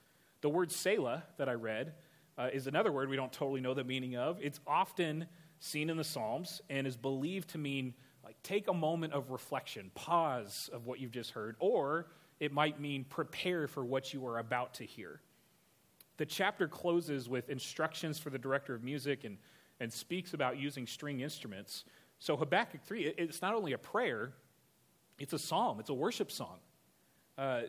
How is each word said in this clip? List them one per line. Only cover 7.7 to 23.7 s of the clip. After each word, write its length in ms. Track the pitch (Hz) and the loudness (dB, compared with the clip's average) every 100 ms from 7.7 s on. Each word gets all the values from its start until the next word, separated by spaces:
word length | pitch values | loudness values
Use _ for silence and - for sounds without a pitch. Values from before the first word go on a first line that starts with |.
| 139 127 120 - - | -2 -2 -6 -20 -20
like, 120 | 107 - | -20 -16
take 240 | - 202 202 | -2 0 2
a 60 | |
moment 400 | 180 156 165 156 | 4 4 2 0
of 180 | 143 127 | -2 -2
reflection, 600 | 127 - 135 - 113 95 - | -6 -2 -4 -4 -10 -10 -10
pause 760 | - 170 160 127 101 - - | 4 6 6 2 -2 -6 -8
of 120 | 123 117 | -8 -6
what 140 | 127 | -6
you've 120 | 127 | -4
just 200 | 120 113 | -4 -6
heard, 240 | - 107 113 | -4 -6 2
or 480 | 180 226 139 160 170 - - _ | 4 6 4 2 -2 -14 -20 _
it 100 | 147 | 0
might 280 | 139 151 147 | 4 4 2
mean 260 | 147 139 135 | -2 -2 -2
prepare 600 | - 143 - 185 175 143 | -4 -4 -2 0 2 0
for 160 | - | -2
what 300 | 123 131 131 | 0 0 0
you 120 | 139 127 | -6 -4
are 120 | 117 | -4
about 360 | 113 123 123 - | 0 0 0 -6
to 80 | 110 | -12
hear. 360 | - 90 82 - _ _ _ _ _ _ _ - - | -10 -12 -12 -18 _ _ _ _ _ _ _ -20 -4
The 100 | 151 | -4
chapter 420 | - 190 208 160 | 2 2 4 0
closes 600 | - 175 170 151 143 120 | 2 2 4 4 -2 0
with 200 | 127 - | -2 -2
instructions 720 | 139 - - 156 - 165 147 | -4 -4 -2 -2 0 -4 -4
for 100 | 151 | -4
the 80 | 131 | -4
director 380 | 135 135 135 120 | 0 0 0 -4
of 80 | |
music 400 | 123 143 135 135 | -2 -2 0 -2
and, 140 | 113 98 - - - _ | -4 -12 -16 -20 -20 _
and 120 | 117 | -6
speaks 420 | - - 180 180 | -6 -4 -4 -2
about 240 | 156 127 135 | 0 0 2
using 280 | 143 135 120 | -4 -4 -8
string 360 | - 147 135 | -6 -4 -2
instruments. 640 | 139 - 117 98 - - - - - _ | -4 -6 -8 -10 -10 -12 -12 -20 -20 _
So 160 | - 151 | 0 2
Habakkuk 460 | 151 175 233 147 | 6 4 4 -4
three, 220 | - 226 151 | -6 -2 -2
it, 100 | - | 0
it's 240 | 170 - | -2 0
not 140 | 185 226 | 0 2
only 160 | 180 | 2